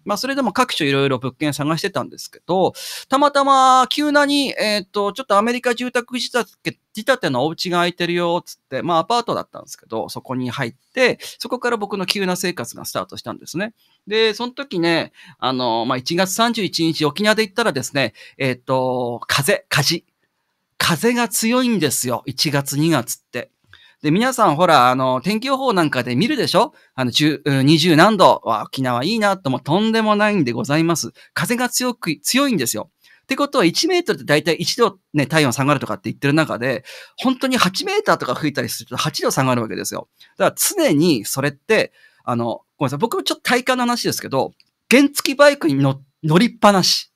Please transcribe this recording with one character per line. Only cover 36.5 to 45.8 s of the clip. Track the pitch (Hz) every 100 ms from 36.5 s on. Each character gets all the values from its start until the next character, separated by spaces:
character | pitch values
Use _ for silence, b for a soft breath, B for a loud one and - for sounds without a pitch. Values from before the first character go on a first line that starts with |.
| 104
で、 | 123 - - B B B
本 | 247 254
当 | 269
に | 247
八 | 185 190
メ | 302 403
ー |
タ | 415
ー | 170
と | 131
か | 120
吹 | 151
い |
た | 143
り | 120
す | - -
る |
と | 127
八 | 156 -
度 | 254
下 | -
が | 131
る | 120
わ | 107
け | 95
で |
す | 95
よ。 | 98 - _ b b
だ | 190
か | -
ら |
常 | - 392 294 147
に | 175 127 98
そ | 131
れ | 143
っ |
て、 | 143 - 214 - b b b
あ | - 120
の、 | 117 - _ -
ご | 135
め |
ん |
な |
さ | 143
い。 |
僕 | 240 381
も |
ち | 381
ょ | 320
っ |
と |
体 | - 254 254
感 | 254
の |
話 | 240 240
で | 185
す | -
け | 101
ど、 | 131 95 - _ _ -
原 | 247 285
付 | - - 269
バ | 294
イ | 285
ク | 180
に |
乗-、 | 139